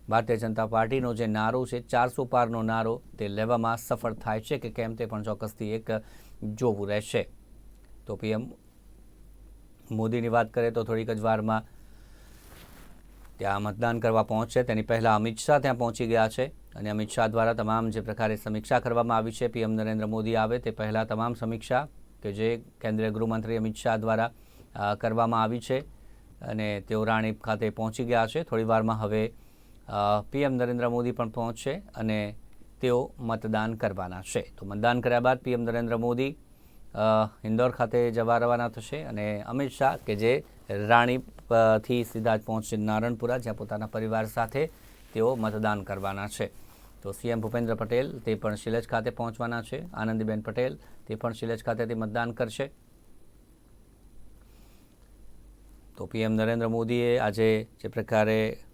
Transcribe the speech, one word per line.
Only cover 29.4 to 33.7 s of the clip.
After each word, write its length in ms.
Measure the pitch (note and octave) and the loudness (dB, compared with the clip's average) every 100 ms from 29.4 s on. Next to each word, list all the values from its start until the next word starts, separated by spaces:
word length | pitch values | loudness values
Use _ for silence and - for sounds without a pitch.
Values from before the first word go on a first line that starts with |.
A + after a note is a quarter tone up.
| - - - - - | -20 -20 -20 -20 -6
અ, 340 | G#2 G#2 G#2 G#2 | 0 2 2 0
પી 80 | C#3 | 0
એમ 140 | C#3+ | 0
નરેન્દ્ર 360 | B2+ B2 A#2+ A#2+ | 2 0 2 2
મોદી 220 | A#2+ B2 | 2 0
પણ 180 | B2 A2+ | -2 -4
પહોંચશે 520 | A#2 A#2 A#2 C3+ E3 - - | -2 -4 -4 -4 -4 -8 -4
અને 400 | A2 G#2+ G#2 G#2+ - - - - | -2 0 -2 -8 -16 -20 -20 -2
તેઓ 300 | B2+ B2 - - | 2 2 0 -6
મતદાન 540 | A#2 A2+ A2+ G#2+ A2 | -4 -2 0 0 0